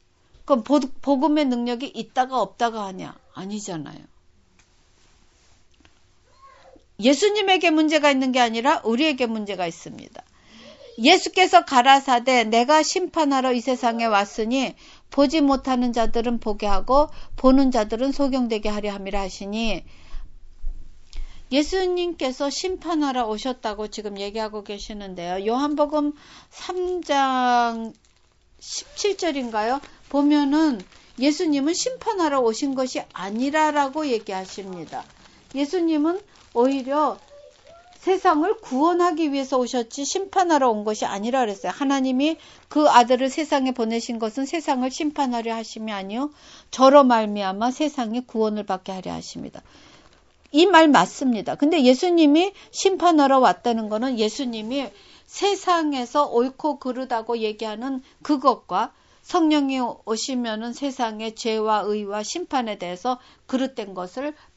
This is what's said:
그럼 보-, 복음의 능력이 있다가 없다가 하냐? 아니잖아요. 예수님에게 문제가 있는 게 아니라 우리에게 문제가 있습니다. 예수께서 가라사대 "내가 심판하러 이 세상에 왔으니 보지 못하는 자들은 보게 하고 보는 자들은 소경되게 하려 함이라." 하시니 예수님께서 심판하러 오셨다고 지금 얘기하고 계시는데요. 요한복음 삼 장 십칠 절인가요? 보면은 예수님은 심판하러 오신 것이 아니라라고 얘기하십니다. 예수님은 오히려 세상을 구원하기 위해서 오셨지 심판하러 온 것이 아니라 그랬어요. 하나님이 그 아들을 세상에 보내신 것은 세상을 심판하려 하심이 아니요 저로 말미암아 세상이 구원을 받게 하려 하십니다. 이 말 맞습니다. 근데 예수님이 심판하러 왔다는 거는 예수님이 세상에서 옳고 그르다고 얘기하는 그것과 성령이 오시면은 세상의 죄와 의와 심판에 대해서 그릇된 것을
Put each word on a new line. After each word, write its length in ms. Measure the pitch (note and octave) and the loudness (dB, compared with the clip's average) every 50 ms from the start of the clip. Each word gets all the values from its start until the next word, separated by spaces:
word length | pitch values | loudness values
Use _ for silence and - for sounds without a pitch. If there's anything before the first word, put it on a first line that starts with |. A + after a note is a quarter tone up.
| _ _ _ _ _ _ _ - - | _ _ _ _ _ _ _ -12 -2
그럼 180 | - C#4+ A#3+ A3 | 0 0 0 2
보-, 180 | - C#4 D4 | 2 2 2
복음의 680 | C4 C4 - - - C#4 C#4+ B3+ C#4+ D#4+ D4+ D#4 D4+ | 2 0 -6 -6 -2 0 0 2 2 2 2 2 2
능력이 400 | C4 B3 A#3+ A#3+ A#3+ B3 A#3 C4+ - - | 2 0 0 -2 -4 -4 -4 -6 -8 -10
있다가 460 | A3 A3 - - C4 B3+ B3+ C4 B3+ | -10 -12 -6 -4 -4 -2 -2 -2 -2
없다가 440 | G#3 - - - A#3+ A#3 A3 A3 G#3 | -4 -4 -2 -2 -2 -2 -2 -4 -8
하냐? 300 | F#3+ F#3+ F#3 E3 C#3 - - _ _ - | -10 -10 -12 -14 -14 -16 -20 _ _ -16
아니잖아요. 640 | - F#3 G3 G#3 G#3+ G#3 - F3+ D#3+ C#3 - - - - - _ _ _ _ _ _ _ _ _ _ _ _ _ _ _ _ _ _ _ _ _ _ _ _ _ _ _ _ _ _ _ _ _ _ _ _ _ _ _ _ _ _ _ _ _ _ - - - - - - - - _ _ _ - | -14 -12 -10 -10 -10 -8 -8 -8 -10 -10 -12 -16 -20 -20 -20 _ _ _ _ _ _ _ _ _ _ _ _ _ _ _ _ _ _ _ _ _ _ _ _ _ _ _ _ _ _ _ _ _ _ _ _ _ _ _ _ _ _ _ _ _ _ -20 -20 -20 -20 -20 -20 -20 -20 _ _ _ 0
예수님에게 680 | G3 B3 D4 C#4 G4+ G#4 G#4 G#4+ G4+ G4 F#4 F#4 F4 E4+ | 4 4 4 4 4 2 2 2 2 2 2 4 4 2
문제가 400 | D#4 D#4 D#4 D#4 D#4+ D4+ C#4+ D4 | 4 4 4 4 2 4 4 4
있는 220 | C#4 C4 C4+ C4 B3 | 4 2 2 0 2
게 80 | B3+ | 2
아니라 400 | A#3+ A#3 A3+ A#3 A3+ C#4 D#4+ - - | 2 2 0 0 0 2 2 2 0
우리에게 420 | G#3+ A3+ A#3 D#4 D#4+ D4 B3+ B3+ | 0 0 2 2 0 0 0 -2
문제가 400 | A#3 A3+ A3 G#3 G3 G3 F3+ F3+ | -2 -2 -4 -6 -6 -6 -4 -4
있습니다. 560 | E3+ E3+ - - - - - - - - - - _ _ _ _ _ - - - - - - - - - - | -6 -6 -8 -14 -16 -16 -16 -18 -18 -20 -20 -20 _ _ _ _ _ -20 -20 -20 -20 -20 -20 -20 -16 -8 0
예수께서 680 | A3 C#4 F4+ F#4 - E4+ - F#4+ F#4 E4+ - F4 E4+ | 2 4 4 4 2 0 -2 0 2 4 4 4 4
가라사대 800 | - C#4+ B3 A#3+ C4+ C#4 C#4 C4 - B3+ A#3+ A#3+ C4 B3+ B3 A3+ | 4 2 4 6 6 6 4 4 2 0 0 2 2 2 2 2
"내가 380 | A3 A3 A#3 A#3+ B3 D4+ D#4 D4+ | 2 2 2 4 4 4 4 4
심판하러 680 | - - F#4 F#4 - - E4+ D#4 C#4 C#4 C4+ B3+ C4 B3 | 2 0 -2 -4 -2 -2 0 0 2 2 2 0 0 0
이 60 | B3 | -2
세상에 440 | A3 C4+ B3+ B3 - A#3 A#3 A#3 A#3 | -2 -2 -2 -2 0 -2 -2 0 0
왔으니 680 | A3+ G#3+ G3+ G3+ G3+ - - A3 A3 B3 C4+ B3+ F#3+ - - - - - - - - | 2 2 2 2 0 -2 -4 -4 -2 0 0 -2 -2 -6 -10 -18 -20 -20 -20 -20 -4
보지 300 | - - C#4+ C#4+ C#4+ D#4+ | 2 2 2 4 4 4
못하는 520 | C#4+ C#4 C4+ C4 - C4+ B3+ B3 B3 A#3+ A#3 | 4 4 2 2 0 -2 -2 0 0 0 0
자들은 460 | A#3+ A3 G#3+ - A#3 A3+ B3 A#3+ A3+ | 2 2 2 2 2 0 0 -2 -2
보게 280 | - A#3 G3+ G#3 A3 | -2 -4 -4 -2 0
하고 420 | G3+ G3+ A3 - - B3+ C#4+ D4 D#4 - - - - - | 2 2 2 4 4 4 4 4 2 0 -8 -14 -12 -6
보는 340 | - - C4 C4 C4+ C#4 C4 | 0 4 6 6 6 6 4
자들은 420 | B3+ A#3 G#3+ G#3+ A3+ A3 B3+ C#4 C4 | 4 2 0 -2 -2 -2 -2 -2 -2
소경되게 560 | - C#4+ C4+ B3+ C4 B3 A3+ A3+ G#3 G#3+ D#3+ | 0 0 0 0 0 -2 -2 -2 -4 -2 -4
하려 240 | E3+ G#3 G3+ G#3 G3+ | -4 -4 -4 -6 -6
함이라." 280 | G3+ G3 G3 F#3+ G3+ | -8 -8 -6 -4 -4
하시니 640 | G3 F#3+ - - G3+ G3 G3+ A3 A3+ A3 G#3 - - - - - - - - - - - - - - - - - - - - - - - - - - - - - - - - - - - | -4 -6 -8 -10 -10 -8 -6 -4 -2 -2 -2 -4 -6 -12 -20 -20 -14 -10 -10 -10 -10 -10 -14 -16 -18 -20 -10 -6 -6 -6 -4 -6 -10 -14 -16 -18 -18 -12 -8 -8 -8 -8 -10 -14 -8 -2
예수님께서 1000 | B3+ C#4 D4+ D4+ F4+ F#4+ F#4 F4+ F4+ F4+ F4 F4 E4 - D#4+ C4 B3+ - D4 C#4 | 0 0 0 0 0 -2 -2 0 -2 -2 -2 -4 -4 -4 -4 -6 -4 -4 -4 -6
심판하러 760 | C#4 - - F#4 F#4 F4+ - D#4+ F4 D4+ D4 C#4 B3+ B3+ A#3+ | -4 -4 -6 -6 -6 -6 -6 -4 -2 -2 0 0 -2 -2 -4
오셨다고 640 | G#3+ G#3+ G#3 - C4 B3 B3+ - A3 G#3 G3+ G#3+ G#3 | -4 -4 -6 -6 -6 -6 -6 -6 -8 -8 -8 -10 -10
지금 300 | - - G#3 G#3+ G3+ G3 | -10 -10 -10 -10 -10 -8
얘기하고 460 | G3+ G3+ G3+ A3 A3 G#3+ G#3 G#3+ G3+ | -8 -8 -6 -6 -8 -8 -8 -10 -12
계시는데요. 840 | G#3 G#3 G3+ - - A3 G#3 G3+ G3 F#3 F3+ E3+ F3 F3+ G3 G3 | -12 -12 -12 -12 -12 -12 -12 -12 -12 -12 -10 -8 -6 -6 -4 -2
요한복음 680 | G#3+ A#3 B3+ C#4+ D4 D4+ C#4+ D4 D4 D4+ D4+ D4 D4 D4 - - - - - - _ | -2 -2 0 0 -2 0 0 0 0 0 0 -2 -2 -4 -6 -12 -20 -20 -20 -20 _
삼 520 | - - - - F4+ F4+ F4+ F4+ F4+ F4+ D#4+ | -20 -14 -12 -8 -6 -4 -4 -4 -4 -4 -4
장 880 | - C#4+ C#4 C4+ C4+ C4 B3+ B3+ B3 B3 A#3+ A#3+ A#3 A3+ A3+ A3+ A3+ G#3 _ _ _ _ _ _ _ _ _ _ _ _ _ | -2 0 0 2 2 0 0 2 2 2 2 2 0 -2 -4 -8 -10 -14 _ _ _ _ _ _ _ _ _ _ _ _ _
십칠 560 | - - - - - - - - - G#4 F#4+ | -16 -14 -12 -12 -12 -12 -8 -4 -4 -4 -2
절인가요? 640 | - - E4 C#4+ C#4 B3 A#3 A3 G#3+ G#3 A3+ C4 C#4+ - - - - - - | -2 -2 -4 -2 -4 -4 -4 -4 -4 -2 -2 -2 -4 -6 -10 -20 -20 -10 -4
보면은 720 | - C#4 C#4+ D4 D4 D4 D4 C#4 C#4+ D#4 D#4+ D#4 B3 G3 F#3 - - - - - - - | 0 2 4 4 4 4 4 4 2 2 2 2 0 -2 -6 -12 -20 -20 -20 -20 -6 -2
예수님은 560 | A#3+ D4 D4 - F4+ D#4+ D4 C#4 C4+ D4+ F4+ | 0 0 2 2 0 0 0 0 0 0 -2
심판하러 640 | F#4 - B4 C5 B4 - - A4 F#4+ E4+ D4+ C#4+ C4+ | -2 -4 -6 -6 -6 -4 -4 -2 0 0 0 0 0
오신 340 | B3 A3+ A3 A3 D4 C#4 C4+ | 0 0 0 -2 -2 -4 -2
것이 280 | C4 C4 B3+ - D4+ - - - | -2 -4 -4 -4 -8 -10 -10 -12
아니라라고 960 | E3+ F3+ G3 G#3 A3 B3+ C#4+ C#4+ D#4 D#4 D4+ D4 D4 C#4 C4+ C4+ D#4 D#4 | -12 -10 -8 -6 -4 -2 -2 0 2 2 2 2 0 -2 -2 -2 -4 -4
얘기하십니다. 960 | C#4+ A#3+ G#3+ G#3+ G#3 G3 F#3+ F#3+ F#3 - - G3 G3 F#3 F3 D#3+ C#3+ C#3 B2 - - - _ - - _ _ _ - - | -2 -2 -4 -4 -6 -8 -8 -8 -10 -12 -12 -12 -12 -12 -12 -12 -12 -12 -12 -12 -14 -18 _ -20 -20 _ _ _ -10 -6
예수님은 680 | C4+ C#4+ C#4+ F#4 F#4 E4+ E4 D#4+ D4+ D4 D#4+ F4 G4 - _ _ - - _ - | -4 -4 -2 -2 0 0 0 2 2 2 0 0 -2 -6 _ _ -20 -20 _ 0
오히려 640 | A#3 A#3+ C4 C#4 C#4 B3 C4 C#4 D4+ D#4 C4 G3+ F3 - _ - - - - - _ _ - - - - _ - - | 2 2 2 2 -2 -4 -4 -2 0 0 0 -2 -4 -10 _ -20 -20 -20 -20 -20 _ _ -20 -20 -20 -20 _ -20 -8
세상을 600 | - - F#4+ F#4 - F#4 D#4+ D4 D#4 F#4 G#4+ - | -2 -2 -2 2 2 2 2 4 2 0 -2 -4
구원하기 760 | - - C4 B3+ D4+ E4+ F4+ F4 F4 F4+ E4 D4+ E4 D4 C#4 | -6 -4 0 2 2 4 4 4 2 2 2 0 0 0 0
위해서 260 | C#4 C4+ C4 C#4 B3+ | -2 -2 -2 0 0
오셨지 460 | B3 A#3 - B3+ A#3 A#3 - - C#4+ | 0 0 -2 -4 -4 -6 -6 -8 -6
심판하러 680 | - - F#4+ G4 F#4+ - G4+ F4+ F4 D#4+ C#4+ C4 B3 | -4 -4 -4 -4 -2 0 0 2 4 4 4 4 2
온 140 | A3 G#3 G#3 | 2 0 -2
것이 200 | G#3+ G#3+ G#3+ B3 | -4 -4 -4 -4
아니라 360 | A#3+ - G3+ G#3 A#3 A#3+ C4+ | -4 -4 -4 -4 -2 0 0
그랬어요. 320 | B3 G#3+ G3 G3 - F3+ F#3 | 0 0 -2 -4 -6 -8 -6
하나님이 600 | - C#4+ C4+ C#4 C#4 C4 C4 B3+ B3+ C#4 D#4 D#4+ - - - - - _ - | -2 0 0 0 2 0 0 0 2 2 0 0 -2 -6 -16 -20 -20 _ -4
그 200 | - D4 D4+ C#4+ | 2 4 6 8
아들을 400 | - A#3+ A#3+ A3+ B3+ A#3+ C4 C4+ | 8 8 8 8 4 2 2 0
세상에 420 | C4 - D#4 C#4+ - C#4 C4 C4 B3+ | -2 -2 -2 0 0 0 0 0 -2
보내신 460 | - A3+ A3 A3+ A#3 A#3 - A#3+ A3+ | -2 -2 -2 -2 -4 -4 -6 -6 -6
것은 280 | A3+ A3 G#3+ C4+ C4+ | -6 -6 -4 -4 -6
세상을 440 | C#4 - E4+ D4+ - C#4 B3+ B3+ C4 | -4 -4 -4 -2 -2 0 0 -2 -2
심판하려 640 | C4 - E4 D4+ D4 - C#4 B3+ A#3+ A#3 A3+ A3+ A3+ | -4 -4 -4 -4 -2 -2 -2 -2 -2 -4 -4 -4 -6
하심이 380 | A3+ A3+ - - A3+ A3 A3 G#3+ | -6 -8 -10 -12 -10 -8 -8 -8
아니요 380 | G3 F#3+ F#3+ G#3 A#3+ C#4 D4 - _ - - - - - _ | -8 -8 -6 -6 -4 -6 -6 -8 _ -20 -20 -20 -20 -20 _
저로 340 | - - B3+ C4+ C#4 D4 C#4 | 2 6 8 10 10 10 10
말미암아 680 | B3 A#3+ A3+ A3 G#3 G#3 G#3 G3+ F#3+ F#3+ G3+ A3+ B3 | 8 6 4 2 0 -2 -4 -4 -4 -2 -2 -2 -2
세상이 520 | B3+ - D#4 D4 D4 - B3 G#3+ A3 B3 B3 | -2 -2 -2 -4 -2 -4 -6 -6 -6 -6 -8
구원을 420 | - - A3 A3 G#3+ G#3+ G#3+ G#3 | -6 -4 -2 -2 0 -2 -4 -4
받게 280 | - F#3+ F#3 F#3+ - F#3+ | -4 -6 -6 -6 -10 -12
하려 200 | F#3 F3+ F3+ E3+ | -10 -10 -8 -10
하십니다. 500 | E3 - - - E3+ - - - - - - - - - - - - - _ _ _ _ _ _ _ _ _ - | -10 -10 -12 -14 -14 -14 -14 -16 -18 -20 -20 -20 -20 -20 -20 -20 -20 -20 _ _ _ _ _ _ _ _ _ 4
이 120 | D4 F4 | 4 6
말 220 | G4+ F4+ D#4+ D#4+ D#4 | 8 8 8 8 8
맞습니다. 640 | C4+ F#3 F3 A3 - - C#4+ C4 A#3 G#3 E3+ - C3 | 8 6 4 2 0 -2 -2 -2 -2 -2 -2 -6 -2
근데 280 | - C#4+ D4 F4+ E4 B3+ | 0 2 2 4 4 6
예수님이 720 | B3 B3+ B3+ - F4+ F4 E4+ D#4+ C#4+ C#4+ D#4+ F4+ G4+ - - - - - | 6 4 4 4 2 4 6 6 6 6 4 4 2 -2 -8 -16 -14 -6
심판하러 680 | - - G4 F#4+ D4 D#4+ F4+ E4+ D4 C#4 C4+ C4+ C4 | -2 0 0 2 2 2 4 6 6 6 6 6 6
왔다는 500 | B3+ G#3+ F3+ - - A#3+ A#3 A3+ A3 G#3 | 6 4 2 2 0 -2 -2 -2 -2 -4
거는 300 | G#3+ A3 A#3+ C4+ B3+ A3 | -4 -4 -2 -2 -2 0
예수님이 720 | A3 G#3+ G#3+ - C#4+ B3 A3+ A3 G#3+ A3 B3+ C#4 B3+ G#3+ - - - - - - _ | -2 -2 -2 -4 -6 -6 -6 -8 -8 -8 -6 -6 -6 -8 -10 -18 -20 -20 -20 -20 _
세상에서 1000 | - - - - G4+ G4+ G4 - - F4+ E4 D#4+ D4+ C#4+ C4 B3 A#3+ - D4 C#4+ | -20 -8 -2 -2 0 0 0 0 0 0 2 2 0 -2 -4 -4 -2 0 0 0
옳고 520 | B3 - A#3 A#3+ C4 C4 - - D#4 C#4+ C4 | 2 2 0 0 0 -2 -4 -4 -4 -4 -4
그르다고 600 | - B3+ B3 B3 C4 C4 B3 A3+ A3 A3+ A#3 A#3 | -6 -8 -6 -6 -6 -6 -6 -6 -4 -4 -4 -4
얘기하는 640 | A3 G#3+ G#3+ G#3+ A3 A3 G#3+ G#3+ A#3+ C4+ C4+ B3+ - _ _ _ - | -4 -4 -6 -6 -8 -8 -8 -8 -8 -8 -8 -8 -10 _ _ _ -4
그것과 720 | - D4+ C4 C#4 C#4 A3+ - - - - F#3+ - - - _ _ _ _ _ _ | -2 -2 0 2 0 0 0 -2 -4 -4 -2 -2 -4 -6 _ _ _ _ _ _
성령이 580 | - - F4+ E4 D#4 D4+ D4 C#4 C4+ C4+ C4 B3 A#3 - - _ | -4 0 2 2 4 2 2 2 0 -2 -2 -4 -4 -6 -8 _
오시면은 680 | - A3 G#3+ - - C4+ B3 A#3+ A#3 G#3+ G#3+ A3+ A#3+ A#3 | -6 -6 -6 -4 -4 -6 -4 -4 -4 -6 -6 -8 -10 -8
세상의 640 | - C#4 C#4 C4 - B3 A3 A3 G#3+ A3 A3+ A3 | -8 -8 -6 -4 -4 -4 -4 -4 -6 -10 -10 -10
죄와 460 | - - A3+ A3 A3 G#3+ A3 G#3+ G#3 F#3 | -8 -6 -4 -2 -2 0 0 0 0 0
의와 360 | G#3 G#3 G#3+ G#3 G3 G3+ G#3 G#3+ | -2 -4 -4 -4 -6 -6 -8 -8
심판에 540 | - - E4+ F4+ - - C#4+ B3 A3 G#3 | -8 -8 -8 -6 -4 -4 -4 -2 -4 -6
대해서 420 | G3 F#3 F3 F3+ F3 - B3+ B3+ B3 - - - _ _ | -8 -8 -10 -8 -6 -4 -4 -4 -4 -6 -14 -20 _ _
그릇된 480 | - - B3 C4+ C4 C4 - G#3+ G3+ F#3+ | -4 -2 -2 -2 -2 -4 -8 -10 -10 -10
것을 400 | F#3 F3+ F3+ - B3 C#4 D4 D4 - - _ _ | -10 -10 -10 -8 -8 -8 -8 -8 -12 -16 _ _